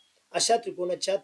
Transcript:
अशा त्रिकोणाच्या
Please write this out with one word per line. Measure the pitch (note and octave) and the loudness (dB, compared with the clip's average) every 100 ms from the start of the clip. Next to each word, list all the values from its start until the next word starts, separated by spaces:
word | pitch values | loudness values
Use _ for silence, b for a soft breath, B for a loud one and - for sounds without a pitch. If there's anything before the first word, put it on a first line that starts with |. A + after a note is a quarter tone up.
| _ _ _ | _ _ _
अशा | E3+ - A#3 | 0 2 2
त्रिकोणाच्या | G3+ F3+ F3+ E3+ - G3 | 0 -4 -4 -2 -2 -2